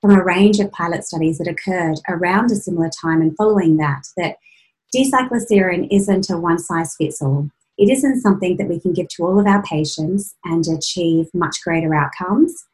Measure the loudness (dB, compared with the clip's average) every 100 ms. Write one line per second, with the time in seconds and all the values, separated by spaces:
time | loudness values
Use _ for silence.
0 | 6 4 4 4 4 4 0 -4 -6 -4
1 | -6 -2 -2 -2 -6 -6 -4 -2 -2 -4
2 | -4 -4 0 0 0 -2 -4 -4 -4 -4
3 | -2 2 0 2 2 2 4 2 2 -4
4 | -8 -6 -6 -8 _ _ _ _ _ -2
5 | 2 2 0 -4 2 2 2 -2 0 0
6 | 2 0 0 -2 0 0 0 -4 -4 -4
7 | -6 -4 -2 -2 -4 _ _ 2 2 4
8 | 2 2 2 0 0 -2 -2 -4 -2 -2
9 | -4 -4 0 2 2 2 0 -4 -4 -4
10 | -4 -4 -6 -14 -4 -2 0 -2 -4 -2
11 | 0 2 0 -2 -2 -4 -2 -2 0 0
12 | 0 -4 -2 0 0 -2 -20